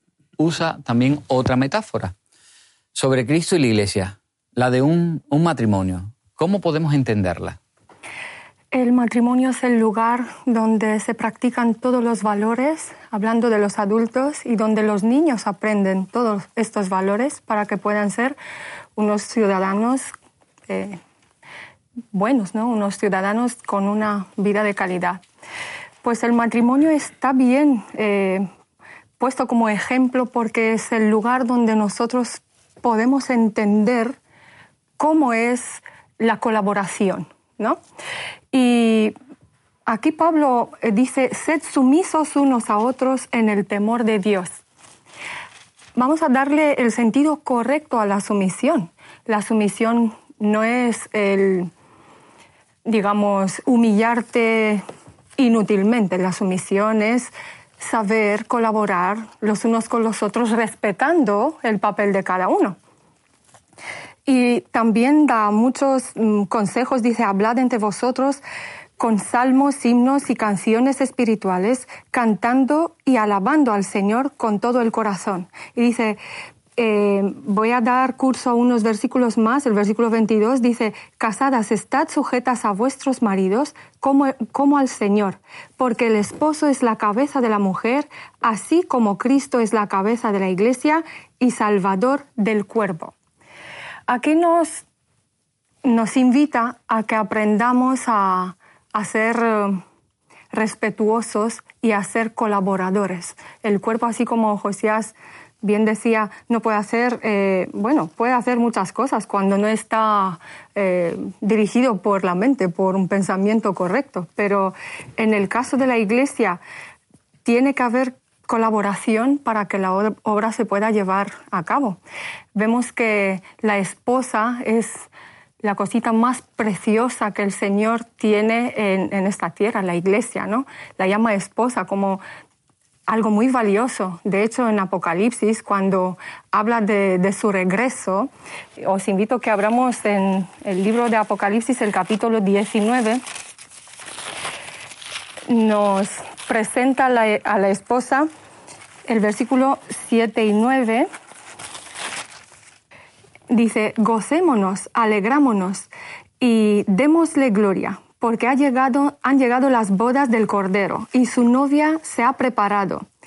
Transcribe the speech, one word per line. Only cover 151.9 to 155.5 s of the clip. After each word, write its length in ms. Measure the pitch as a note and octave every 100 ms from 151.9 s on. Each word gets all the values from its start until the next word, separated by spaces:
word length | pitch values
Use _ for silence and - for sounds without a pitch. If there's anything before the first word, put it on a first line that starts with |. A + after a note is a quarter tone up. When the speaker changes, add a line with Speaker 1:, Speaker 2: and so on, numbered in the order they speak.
| - - - - - - - - _ _ - - _ _ - _
Speaker 2:
Dice, 440 | A#3 A3+ A3+ G#3+ -
"Gocémonos, 920 | G#3+ A3+ G3 D4+ F4+ A#3 F#3+ G3 -
alegrámonos 960 | - A3 G#3+ G3+ C#4+ C#4